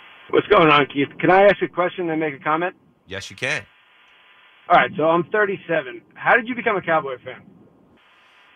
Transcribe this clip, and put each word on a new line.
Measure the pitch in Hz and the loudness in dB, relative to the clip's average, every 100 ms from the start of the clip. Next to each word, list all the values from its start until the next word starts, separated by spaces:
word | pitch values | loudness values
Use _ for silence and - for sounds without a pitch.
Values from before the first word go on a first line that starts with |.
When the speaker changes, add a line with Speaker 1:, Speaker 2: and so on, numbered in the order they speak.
| - - - | -20 -20 -2
Speaker 1:
What's | - - | -2 2
going | 208 156 | 4 6
on, | 147 135 | 4 2
Keith? | 139 139 - | -2 -4 -2
Can | 160 | 2
I | 185 | 6
ask | 202 185 | 6 4
a | 175 | -4
question | - 180 - 170 | -4 -4 -4 -6
and | 160 | -4
make | 156 | -6
a | 135 | -6
comment? | 151 156 180 - _ _ - | -4 -4 -4 -10 _ _ -14
Speaker 2:
Yes, | 95 - | -14 -14
you | 101 | -10
can. | 127 147 104 _ _ _ _ _ _ _ _ _ - | -6 -6 -10 _ _ _ _ _ _ _ _ _ 2
Speaker 1:
All | 170 | 2
right, | 123 127 | 2 0
so | |
I'm | 156 170 | 0 2
thirty-seven. | - 214 202 190 - 160 127 117 _ | 0 -2 -2 -4 -4 -6 -6 -16 _
How | - 156 226 | -6 2 2
did | 226 | 0
you | |
become | 240 226 196 | -6 -4 -4
a | |
Cowboy | 165 160 139 123 | -2 -2 -2 -12
fan? | 127 120 - - _ _ _ _ _ _ _ _ _ | -14 -18 -20 -20 _ _ _ _ _ _ _ _ _